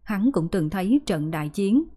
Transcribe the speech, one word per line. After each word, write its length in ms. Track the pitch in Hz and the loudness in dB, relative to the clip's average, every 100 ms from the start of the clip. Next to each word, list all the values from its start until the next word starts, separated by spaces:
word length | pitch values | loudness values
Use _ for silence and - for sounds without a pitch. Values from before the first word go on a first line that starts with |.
hắn 300 | - 202 240 | -8 0 2
cũng 160 | 190 165 | 2 0
từng 220 | 196 151 | -2 -2
thấy 300 | 190 185 277 - | -2 2 0 2
trận 240 | 160 151 | -2 -2
đại 180 | 160 147 | -4 -6
chiến 360 | 202 196 254 330 | -2 2 2 0